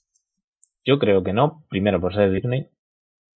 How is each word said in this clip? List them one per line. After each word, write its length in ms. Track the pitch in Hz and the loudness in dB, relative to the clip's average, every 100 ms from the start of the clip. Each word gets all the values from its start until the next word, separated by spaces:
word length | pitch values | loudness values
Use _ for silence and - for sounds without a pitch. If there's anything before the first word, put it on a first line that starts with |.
| _ _ _ _ _ _ - _ | _ _ _ _ _ _ -20 _
Yo 140 | - 139 | -2 0
creo 240 | 107 95 | 2 2
que 100 | 90 | 0
no. 320 | 98 147 - _ | 0 0 -2 _
Primero, 320 | 98 101 92 | -2 0 0
por 120 | 90 104 | -2 0
ser 160 | 101 | 0
Disney. 380 | 95 123 127 - _ _ _ _ _ _ | 0 -4 -6 -8 _ _ _ _ _ _